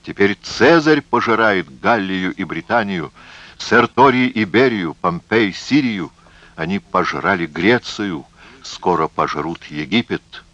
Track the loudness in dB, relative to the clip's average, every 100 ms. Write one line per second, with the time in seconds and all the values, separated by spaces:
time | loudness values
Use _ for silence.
0 | -14 -2 0 0 -10 2 4 6 4 2
1 | 2 -2 0 2 2 2 -4 -4 0 0
2 | 0 -4 -4 -6 -8 -8 -2 -2 0 -4
3 | -6 -14 -20 -20 -20 -16 2 2 4 4
4 | 4 4 0 0 0 2 2 2 -4 -2
5 | -4 -4 _ 0 0 -4 0 0 0 -4
6 | -8 _ -20 -20 -20 -8 -4 -4 -2 -2
7 | -2 -2 -2 0 -4 0 2 2 -2 -8
8 | -6 -6 -12 _ -20 -20 -18 -6 -2 0
9 | -2 -2 -4 -4 -8 -10 -10 -10 -2 -2
10 | -2 -8 _ -20 -20